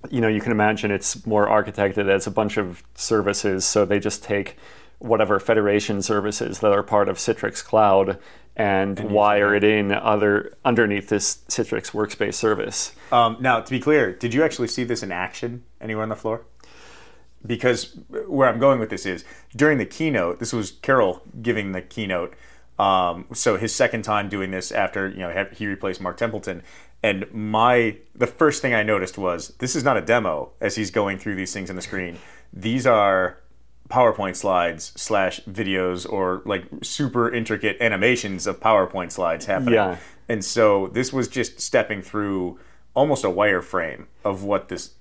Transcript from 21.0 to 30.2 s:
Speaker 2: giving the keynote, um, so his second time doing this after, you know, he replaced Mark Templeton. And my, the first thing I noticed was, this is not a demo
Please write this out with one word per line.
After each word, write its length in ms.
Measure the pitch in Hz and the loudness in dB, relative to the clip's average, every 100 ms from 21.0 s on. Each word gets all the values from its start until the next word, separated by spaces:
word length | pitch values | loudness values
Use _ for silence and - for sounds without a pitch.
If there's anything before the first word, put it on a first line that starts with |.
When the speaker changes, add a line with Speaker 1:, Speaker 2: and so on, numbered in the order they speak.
| 101 - - - | 4 0 -12 -8
Speaker 2:
giving 320 | 113 113 98 | -2 -2 -4
the 100 | 92 | -8
keynote, 520 | - - 101 90 87 - - - - - | -10 -10 -4 -4 -4 -12 -20 -20 -20 0
um, 480 | 98 95 90 87 - | 2 4 2 -2 -10
so 240 | - 123 95 | -2 0 0
his 180 | 110 | -2
second 280 | - 127 117 | 0 0 0
time 260 | 107 104 101 | -2 -2 -2
doing 220 | 98 95 | -6 -4
this 200 | 95 - | -6 -4
after, 380 | - 98 101 98 | -2 -2 -2 -6
you 100 | 92 | -6
know, 280 | 90 87 98 | -6 -4 -6
he 140 | - 101 | -6 -6
replaced 340 | 98 98 90 | -4 -6 -4
Mark 160 | 90 87 | -8 -4
Templeton. 460 | 117 107 98 87 - - - - | -4 -4 -8 -10 -14 -20 -20 -4
And 240 | 110 98 98 | -2 -2 -6
my, 640 | 113 107 110 117 123 113 107 - | -8 -2 2 4 4 2 -4 -18
the 140 | - 120 | -4 -4
first 340 | - 156 143 | 2 2 2
thing 120 | 135 | -2
I 100 | 117 | 0
noticed 340 | 107 101 92 - | 2 0 -2 -4
was, 300 | 92 85 80 - | -4 -4 -8 -8
this 160 | 127 | -4
is 80 | 151 | 0
not 140 | 131 113 | 2 0
a 40 | |
demo 520 | 92 120 | 2 2